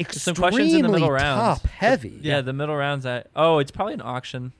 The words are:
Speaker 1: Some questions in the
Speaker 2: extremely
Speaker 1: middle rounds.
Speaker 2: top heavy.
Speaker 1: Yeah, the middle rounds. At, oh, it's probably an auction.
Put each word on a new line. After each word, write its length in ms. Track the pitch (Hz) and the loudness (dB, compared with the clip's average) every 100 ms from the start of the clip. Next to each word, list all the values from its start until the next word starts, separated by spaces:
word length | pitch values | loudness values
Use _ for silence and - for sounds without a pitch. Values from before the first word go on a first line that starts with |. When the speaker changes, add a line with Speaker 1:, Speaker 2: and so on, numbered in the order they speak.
| 170 | -8
Speaker 1:
Some 220 | - - 170 | -6 -4 0
questions 380 | 180 233 320 | 2 4 4
in 80 | 330 | 4
the 60 | 233 | 4
Speaker 2:
extremely 40 | |
Speaker 1:
middle 180 | 185 160 | 4 2
rounds. 500 | 135 143 131 226 143 | 2 2 2 0 0
Speaker 2:
top 80 | - | -2
heavy. 480 | - 214 247 110 113 | 0 2 2 -2 -8
Speaker 1:
Yeah, 180 | 147 143 | -2 -2
the 120 | 127 | -2
middle 220 | 139 151 151 | -4 -2 -2
rounds. 300 | 143 143 127 | -2 -2 -4
At, 220 | 123 - 147 | -6 -6 2
oh, 240 | 160 156 | 4 4
it's 100 | 139 | 2
probably 220 | - 208 | -4 -6
an 80 | 285 | -6
auction. 500 | 117 127 - 127 127 - | -6 -8 -8 -10 -10 -14